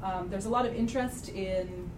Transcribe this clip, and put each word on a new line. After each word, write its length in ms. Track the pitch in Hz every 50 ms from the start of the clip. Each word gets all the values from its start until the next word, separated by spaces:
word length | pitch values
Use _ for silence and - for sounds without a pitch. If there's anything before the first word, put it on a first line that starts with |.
| 196
um, 240 | 190 190 180 175 180
there's 160 | 196 196 202
a 40 | 220
lot 160 | 233 247 247
of 100 | 233 -
interest 540 | 220 226 233 - 269 247 247 - - - -
in 600 | - 196 190 190 185 185 185 185 180 180 180 180 165